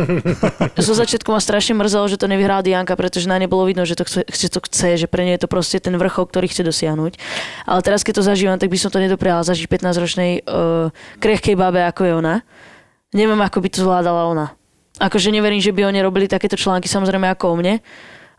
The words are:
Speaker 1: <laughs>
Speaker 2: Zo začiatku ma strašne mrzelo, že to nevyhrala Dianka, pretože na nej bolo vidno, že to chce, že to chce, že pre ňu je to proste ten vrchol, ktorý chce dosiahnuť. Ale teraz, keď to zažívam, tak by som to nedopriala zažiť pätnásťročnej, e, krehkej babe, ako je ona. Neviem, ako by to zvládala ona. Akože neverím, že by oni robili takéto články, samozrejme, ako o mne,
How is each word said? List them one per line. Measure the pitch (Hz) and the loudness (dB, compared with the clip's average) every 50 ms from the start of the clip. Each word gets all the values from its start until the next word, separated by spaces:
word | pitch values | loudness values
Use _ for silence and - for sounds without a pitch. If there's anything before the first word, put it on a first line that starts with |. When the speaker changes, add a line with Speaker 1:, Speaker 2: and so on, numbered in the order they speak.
| 165 - 185 156 - 170 | 0 0 0 -2 0 -2
Speaker 1:
<laughs> | 156 - - 208 - - - 135 - - | -2 0 0 -2 0 0 -4 -4 0 -2
Speaker 2:
Zo | 175 208 220 | 0 2 2
začiatku | 226 233 - - 220 - - | 2 2 0 -2 -4 -2 0
ma | 220 | 0
strašne | 208 - - 202 208 202 - 226 | 0 0 0 0 0 0 0 0
mrzelo, | 214 208 214 196 208 202 | 0 2 2 2 2 0
že | 202 196 | 0 0
to | 196 202 | 0 0
nevyhrala | 196 196 196 196 196 196 196 | 0 2 2 2 2 2 2
Dianka, | 185 185 185 185 185 180 180 | 2 2 0 0 0 -2 -2
pretože | 170 175 180 - 185 170 | -2 -2 -2 -2 -2 -2
na | 190 185 | 0 0
nej | 185 185 | 0 0
bolo | 180 190 190 190 | 2 2 2 2
vidno, | 185 190 185 180 | 2 2 0 0
že | 175 175 | -2 -2
to | - 175 | -4 -4
chce, | - - 180 - | -4 -2 -4 -4
že | - - - - 180 | -2 -4 -4 -4 -2
to | - 180 | -2 -4
chce, | - - - - - 175 175 | -6 -4 -4 0 2 2 2
že | 165 170 | 2 0
pre | - - 180 | 0 0 0
ňu | 180 180 | 0 0
je | 180 175 | 0 0
to | - - | 0 -2
proste | - 185 170 - - 190 | -2 -2 -2 0 -2 -2
ten | - 185 | -2 -2
vrchol, | 185 175 175 185 - - 180 | -2 0 0 0 0 -2 -4
ktorý | - - 180 180 | -2 -2 -2 -2
chce | 170 - - 180 | -2 -2 -2 -2
dosiahnuť. | 160 151 - 165 156 156 156 156 170 - - - - - - - - - - | -2 0 -2 -2 -2 -2 -2 -2 -4 -6 -8 -12 -10 -10 -10 -10 -10 -12 -10
Ale | - - - 185 | -4 0 0 2
teraz, | 175 - 202 214 | 2 2 0 0
keď | - 220 208 | 0 0 0
to | 208 190 | 2 2
zažívam, | 196 202 185 196 190 185 | 2 2 2 2 0 0
tak | 180 196 185 | 0 -2 -2
by | 180 180 | -2 -2
som | - 196 | -2 -2
to | - 196 | 0 0
nedopriala | 190 185 190 - - 190 170 170 | 0 0 0 0 0 0 2 2
zažiť | 165 170 180 160 165 | 0 0 -2 -2 -2
pätnásťročnej, | - - - 190 185 175 175 175 165 - 185 180 175 180 | -4 -4 -2 0 0 0 0 -2 -2 -2 -2 -2 0 -2
e, | - - - - 175 170 165 165 165 165 160 - - - - - - | -2 -4 -4 -2 0 0 0 0 0 0 -2 -4 -8 -20 -20 -10 -2
krehkej | - 202 220 - - 220 202 | 0 2 2 2 2 2 2
babe, | 180 190 185 180 180 | 4 4 2 2 2
ako | 175 175 - - | 2 0 0 0
je | 190 180 165 | 0 0 2
ona. | 165 165 160 170 233 - _ - - - - - - _ _ _ _ _ _ | 2 0 0 0 -2 -4 _ -20 -20 -20 -20 -20 -20 _ _ _ _ _ _
Neviem, | - 202 214 220 214 214 | 0 2 2 2 2 2
ako | 202 190 - 202 | 0 0 0 -2
by | 180 190 | -2 -2
to | - 185 | -2 0
zvládala | 185 185 180 180 175 175 170 170 170 | 0 2 2 2 2 2 2 2 0
ona. | 170 165 156 151 143 - _ _ _ _ _ _ _ _ | 0 0 -2 -4 -6 -8 _ _ _ _ _ _ _ _
Akože | - - 196 - 208 175 214 | -4 -4 0 0 0 0 2
neverím, | 214 214 208 214 208 202 | 2 2 2 2 2 2
že | 185 208 | 0 0
by | 196 196 202 | 2 2 0
oni | 196 196 196 | 2 2 2
robili | 190 190 185 196 196 | 0 2 2 0 0
takéto | 190 196 185 - 196 - | 0 0 0 -2 -2 -2
články, | - - 202 185 185 175 | -2 -2 0 0 0 -2
samozrejme, | - - 196 190 190 196 190 190 185 | -2 -2 0 0 0 0 0 0 0
ako | 185 - - 180 | 0 0 0 0
o | 170 | 0
mne, | 170 175 180 214 226 _ - - - - - - - - - _ | 2 2 0 0 0 _ -8 -20 -20 -20 -20 -20 -20 -20 -20 _